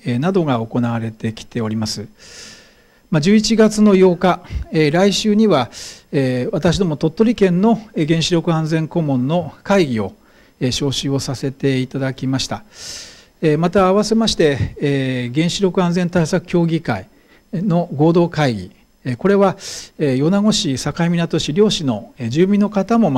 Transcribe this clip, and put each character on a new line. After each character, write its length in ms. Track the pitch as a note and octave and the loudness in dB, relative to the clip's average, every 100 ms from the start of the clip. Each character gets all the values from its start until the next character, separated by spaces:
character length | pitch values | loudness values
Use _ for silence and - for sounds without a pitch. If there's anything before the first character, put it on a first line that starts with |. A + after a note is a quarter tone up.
え 120 | B2+ B2 | -6 -2
ー、 40 | |
な 120 | E3 | 0
ど 120 | F#3+ | 0
が 140 | D#3 A#2+ | 0 -2
行 220 | A2+ B2+ | -2 -4
わ 180 | A#2+ A#2 | -2 -4
れ 140 | A2+ | -6
て 220 | A2 A2+ | -8 -8
き 120 | A2 - | -8 -10
て 160 | A#2+ | -6
お 80 | A2 | -4
り 60 | G#2+ | -4
ま 100 | G#2+ | -6
す。 220 | - G#2 - - - - - - _ _ _ - | -8 -12 -18 -20 -20 -20 -20 -20 _ _ _ -4
ま 80 | D#3 | 0
あ、 20 | |
十 140 | D#3 G#3+ | 4 4
一 220 | G#3+ A3 | 4 4
月 260 | G#3+ G#3+ | 4 4
の 120 | G#3+ F#3+ | 4 6
八 200 | F#3 F3 | 4 4
日、 260 | F#3 E3+ - - - | 0 0 -4 -8 -4
え 160 | E3 D3+ | 0 2
ー、 40 | |
来 220 | E3+ G3+ | 4 2
週 220 | F3+ G#3+ G#3 | 2 0 2
に 100 | A3 | 4
は、 240 | D3+ A#2 - - - _ | 2 0 -8 -18 -20 _
え 360 | D3 C3 B2+ B2+ | -2 0 -2 -4
ー、 20 | |
私 280 | F3 F3 D#3 | 0 0 0
ど 60 | F#3 | -2
も 120 | D3 | 0
鳥 160 | D#3+ | -2
取 220 | - A3+ A3+ | 0 0 2
県 260 | F#3+ F3 | 2 4
の、 180 | A3 A3+ - | 2 0 -2
え 100 | - | -4
ー、 40 | D3+ | 0
原 160 | E3 | 0
子 100 | D3+ | 0
力 180 | E3+ E3 | 0 0
安 140 | D#3+ D#3 | -2 0
全 220 | D#3+ D#3+ | -2 -2
顧 160 | F3 | -2
問 240 | D3+ C3 B2+ | 0 0 0
の 260 | F3 D3+ - | -2 -4 -8
会 220 | - G3+ D3+ | 0 2 2
議 140 | A2+ | -2
を、 140 | F#2+ - _ _ _ - | -4 -10 _ _ _ -6
え 80 | C3 | -4
ー、 20 | |
招 220 | - C#3+ | -2 -4
集 200 | B2 C#3+ | -4 -2
を 80 | C#3 | -4
さ 160 | - B2+ | -4 -6
せ 160 | C#3 | -6
て 260 | C3 C#3 C3 | -2 -2 0
い 80 | B2+ | -2
た 140 | C#3 | -4
だ 160 | C3 B2+ | -6 -4
き 100 | C3 | -4
ま 140 | C3+ | -4
し 80 | - | -4
た。 160 | - - - - - - - _ - | -10 -12 -18 -16 -16 -18 -20 _ -2
え 120 | D#3+ | 0
ー、 40 | D3+ | 2
ま 100 | F3 | 2
た 160 | G3+ F#3 | 2 2
合 80 | |
わ 100 | G3 | 2
せ 120 | G#3 A3+ | 2 2
ま 120 | A3 | 0
し 60 | |
て、 420 | - D#3+ C3 - - | 2 2 2 -4 -2
え 480 | D3 C#3 C3 B2+ B2 | -2 0 -2 -4 -4
ー、 40 | B2+ | -2
原 140 | E3+ | -2
子 120 | - | 0
力 220 | F#3+ F#3 | -2 0
安 100 | F3 | 0
全 160 | F3 F3 | 0 0
対 160 | F3+ D#3 | 0 0
策 220 | F3+ - | -2 0
協 180 | F3+ E3+ | 0 0
議 160 | D#3+ | -2
会 260 | - G2+ - _ _ _ _ | -4 -6 -8 _ _ _ _
の 340 | F#3 G3+ E3+ F3 C#3 | -6 0 0 -2 0
合 180 | D#3 | 2
同 160 | F3 E3+ | 4 2
会 260 | D#3+ C#3+ G#2+ | 0 0 -2
議、 160 | F2+ - _ _ C3 | -8 -16 _ _ -8
え 80 | |
ー、 20 | A#2+ | -2
こ 140 | F#3 | 2
れ 60 | G3 | 4
は、 200 | G3 - - - - - | 2 0 -10 -14 -14 -4
え 180 | D3 B2+ | -2 0
ー、 20 | |
米 240 | D3+ G3+ | 2 2
子 100 | G#3+ | 2
市、 240 | G#3 D#3+ B2+ | 0 -2 -4
境 340 | D3 D3 E3+ | -4 -2 0
港 300 | E3+ E3 E3 | 0 0 -2
市、 140 | - | -2
漁 160 | D3+ G#3+ | 2 2
師 160 | G#3 C#3+ | 2 -2
の、 280 | G#2+ - - | -4 -6 -10
え 60 | A#2 | -4
ー、 40 | |
住 180 | C#3+ F#3+ | 0 2
民 120 | G3+ | 2
の 100 | G3+ | 2
方 280 | G3+ F#3+ A#3 | 0 0 2
も 120 | G3 | 2